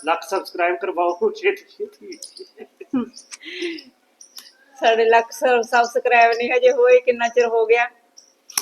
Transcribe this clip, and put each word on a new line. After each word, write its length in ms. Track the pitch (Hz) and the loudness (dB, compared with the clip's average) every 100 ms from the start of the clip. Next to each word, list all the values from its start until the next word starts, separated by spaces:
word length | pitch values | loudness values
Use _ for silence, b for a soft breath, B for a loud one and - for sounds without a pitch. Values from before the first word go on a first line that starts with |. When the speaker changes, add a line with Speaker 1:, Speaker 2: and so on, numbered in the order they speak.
| 156 | -4
Speaker 1:
ਲੱਖ 180 | 165 | -4
ਸਬਸਕ੍ਰਾਈਬ 520 | - 190 180 180 175 180 | -4 -8 -8 -4 -4 -2
ਕਰਵਾਓ 540 | 190 170 175 175 214 | -6 -4 -4 -2 -4
ਛੇਤੀ 340 | - 190 196 - | -2 -4 -4 -10
ਛੇਤੀ। 480 | - 214 - 403 330 - - 370 - - _ - 262 226 - - - 320 359 349 311 254 _ _ _ - - - _ _ - | -14 -14 -14 -20 -20 -20 -20 -20 -20 -20 _ -10 -8 -8 -14 -20 -20 -18 -12 -10 -12 -18 _ _ _ -20 -20 -20 _ _ -4
Speaker 2:
ਸਾਡੇ 260 | 233 226 226 | 0 2 4
ਲੱਖ 260 | 233 226 | 2 0
ਸਬ-, 280 | - 269 240 | -4 0 0
ਸਬਸਕ੍ਰਾਈਬ 680 | 226 240 233 254 247 240 233 | 0 0 0 -2 0 4 4
ਨਹੀਂ 200 | 226 240 | 2 -2
ਹਜੇ 200 | 254 247 | 2 2
ਹੋਏ, 260 | 240 247 247 | 4 4 4
ਕਿੰਨਾ 280 | 247 240 233 | 2 -2 -2
ਚਿਰ 180 | 240 233 | 0 0
ਹੋ 180 | 226 220 | 0 2
ਗਿਆ। 200 | 233 247 - _ _ _ _ _ - | 2 0 -6 _ _ _ _ _ -10